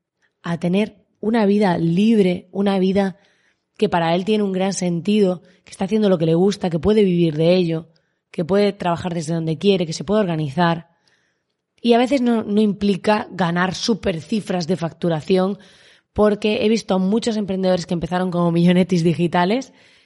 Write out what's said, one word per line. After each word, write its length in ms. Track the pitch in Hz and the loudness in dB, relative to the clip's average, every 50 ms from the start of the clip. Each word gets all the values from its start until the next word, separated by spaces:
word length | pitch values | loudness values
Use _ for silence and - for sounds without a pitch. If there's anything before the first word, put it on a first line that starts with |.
| _ _ _ _ _ _ _ _ - | _ _ _ _ _ _ _ _ -10
a 160 | 175 170 165 | -8 -6 -4
tener 460 | - 175 180 196 214 - - _ _ _ _ _ | -2 0 0 0 0 -2 -6 _ _ _ _ _
una 240 | - 208 233 233 214 | -4 -2 0 2 2
vida 320 | 196 202 208 214 190 175 | 2 2 2 2 2 0
libre, 720 | - 165 165 170 180 208 220 233 214 196 180 175 185 - _ - | 0 0 0 2 2 2 4 4 4 4 2 0 -2 -6 _ -6
una 260 | 185 202 202 196 196 | -4 -2 -2 0 0
vida 400 | 185 190 190 202 196 190 175 - _ _ _ _ _ _ _ _ _ _ _ | 0 0 2 0 0 -2 -4 -10 _ _ _ _ _ _ _ _ _ _ _
que 120 | - 214 208 | -4 -2 0
para 260 | 196 175 165 165 170 | 0 0 0 0 0
él 120 | 180 190 | 0 0
tiene 180 | 190 214 214 208 | 0 0 0 0
un 80 | 196 190 | -2 -2
gran 200 | 185 190 196 185 | -2 -2 -2 -2
sentido, 680 | - 180 180 175 170 160 208 208 214 202 185 180 170 - _ _ _ _ | -2 -2 -2 -2 -2 -2 0 2 2 2 2 0 -2 -8 _ _ _ _
que 60 | - | -20
está 160 | - - 190 | -10 -8 -4
haciendo 240 | 185 214 220 214 202 | -2 0 0 2 2
lo 80 | 190 160 | 2 2
que 80 | 170 | 2
le 80 | 160 160 | 2 2
gusta, 340 | 170 185 208 190 190 - 180 | 2 2 2 0 0 -4 -4
que 100 | 160 165 | -4 -2
puede 240 | 131 196 214 220 208 | 0 2 2 4 4
vivir 340 | 190 175 170 170 165 147 | 2 2 2 2 0 0
de 200 | 151 160 170 180 | 0 2 2 2
ello, 320 | 185 180 165 165 160 160 - _ _ _ _ _ _ _ _ | 2 2 0 -4 -6 -8 -12 _ _ _ _ _ _ _ _
que 140 | - - 175 | -8 -8 -4
puede 280 | 139 190 202 208 202 196 | 0 0 2 2 0 -2
trabajar 400 | 202 - 180 170 160 - 180 170 | -2 -4 -4 -4 -4 -4 -6 -6
desde 180 | 175 156 143 170 | -6 -6 -4 -4
donde 240 | 165 165 160 160 | -4 -2 -4 -4
quiere, 300 | 156 190 202 196 180 180 | 0 2 2 2 2 0
que 80 | 156 156 | -4 -6
se 100 | - 147 | -8 -4
puede 160 | 135 202 214 | -2 0 0
organizar. 720 | 208 175 170 156 156 143 131 170 175 170 170 170 - _ _ _ _ _ _ _ _ _ _ _ _ _ _ _ _ _ _ _ | 0 0 -2 -4 -4 -4 -2 0 0 0 0 -2 -6 _ _ _ _ _ _ _ _ _ _ _ _ _ _ _ _ _ _ _
Y 140 | - 233 233 | 0 2 4
a 40 | 226 | 4
veces 220 | 247 220 285 269 | 4 2 0 0
no, 220 | 247 240 233 220 214 | 2 0 0 0 -2
no 180 | - 202 208 | 0 0 2
implica 640 | 220 208 190 208 208 202 202 170 - 214 214 214 - - | 2 2 0 0 -2 -2 -2 0 0 0 0 0 -2 -6
ganar 440 | - 180 190 170 170 175 180 185 165 | -6 -4 -2 -2 0 0 -2 -2 -4
super 460 | - - - 226 175 - 202 185 160 | -4 -4 -2 -2 -2 -2 -4 -4 -4
cifras 460 | - - 233 214 - - 196 180 170 | -6 -6 -6 -4 -4 -4 -4 -4 -2
de 100 | 151 185 | -2 -4
facturación, 800 | 156 170 160 - - - 175 165 151 131 - 190 185 185 190 202 - - - - _ _ _ _ _ _ _ _ | -4 -4 -6 -6 -4 -2 -2 -2 -2 0 0 2 2 2 0 -2 -6 -12 -20 -20 _ _ _ _ _ _ _ _
porque 520 | - 208 214 208 208 - 214 214 - - | 2 2 2 2 2 0 -2 -2 0 0
he 40 | 214 | 0
visto 260 | 226 214 - - 190 | 0 0 0 -2 -2
a 40 | 190 | 0
muchos 380 | 185 190 208 233 - 240 214 | 0 0 0 0 -2 -2 -4
emprendedores 500 | 214 208 180 190 190 190 185 185 180 160 | -4 -4 -4 -4 -2 0 0 0 0 -2
que 80 | - 185 | -4 -4
empezaron 360 | 165 151 160 175 180 185 185 | -4 -4 -4 -4 -2 -2 -2
como 220 | 170 175 175 175 170 | 0 0 0 2 2
millonetis 500 | 170 170 180 180 180 185 180 190 175 160 | 4 4 4 4 4 2 2 0 2 2
digitales 720 | 175 160 131 175 170 - 180 175 180 214 262 269 - _ _ _ _ _ _ _ | 0 0 0 -2 0 0 0 0 0 0 -2 -4 -8 _ _ _ _ _ _ _